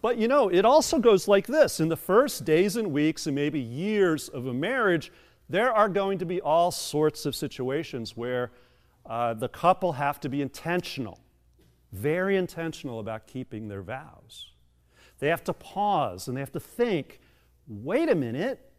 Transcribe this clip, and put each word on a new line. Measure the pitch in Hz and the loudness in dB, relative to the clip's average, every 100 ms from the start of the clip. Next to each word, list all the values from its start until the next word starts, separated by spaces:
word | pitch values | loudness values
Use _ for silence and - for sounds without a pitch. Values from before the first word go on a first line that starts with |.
But, | 226 240 | 0 0
you | 220 | 2
know, | 285 220 | 4 4
it | 175 208 | 4 6
also | 294 - 330 | 6 4 4
goes | 226 196 - | 6 6 6
like | 202 196 | 4 4
this. | 294 226 - | 4 4 4
In | 160 | 0
the | 160 | -2
first | - 196 277 - | 2 4 4 0
days | 139 156 202 202 | 2 4 4 0
and | 214 | -2
weeks | 143 151 156 - | 0 0 0 -4
and | 139 | -2
maybe | 147 151 | -2 -2
years | 117 127 190 214 190 156 - | -6 -6 -2 2 4 2 -4
of | 135 127 | -10 -6
a | |
marriage, | 123 170 262 214 170 - - _ _ _ | -4 -2 0 2 2 -2 -18 _ _ _
there | 165 240 | 0 2
are | 220 208 | 4 2
going | 185 196 196 | 2 -2 -2
to | 170 | -4
be | 180 | -4
all | 147 160 175 | 2 4 2
sorts | - - 147 156 - 151 | 0 -4 0 0 0 -6
of | - | -6
situations | 147 - 127 139 160 131 110 - | -8 -6 -4 -4 -4 -8 -10 -8
where, | 120 123 123 - _ _ _ _ - | -6 -4 -4 -8 _ _ _ _ -10
uh, | 113 120 | -4 -2
the | 113 120 | -2 -6
couple | - 170 185 185 | 0 2 2 0
have | 135 143 143 | -2 -4 -4
to | - | -6
be | 139 | -4
intentional, | 139 - 160 180 175 - 113 87 _ _ _ _ _ _ _ | -4 -6 -4 -4 -4 -10 -10 -12 _ _ _ _ _ _ _
very | 95 123 170 185 196 | -6 -2 -2 0 0
intentional | 180 - 165 151 143 117 | -2 -6 -8 -8 -10 -8
about | 110 110 _ | -8 -10 _
keeping | 127 127 110 110 | -12 -10 -10 -10
their | 101 | -10
vows. | 90 127 107 - _ - - _ _ _ _ _ _ _ | -10 -12 -14 -20 _ -20 -20 _ _ _ _ _ _ _
They | 139 | -2
have | 165 | -2
to | - | -2
pause | 165 - - 208 185 127 90 113 | -8 -8 -4 0 0 0 -4 -8
and | 127 | -8
they | |
have | 139 | -8
to | 160 | -10
think, | - - 240 180 - - _ _ _ _ - | -12 -4 0 0 -4 -14 _ _ _ _ -16
"Wait | 104 123 226 330 | -12 -4 -2 2
a | 196 | 0
minute | 123 120 214 262 _ | 0 -4 -4 -6 _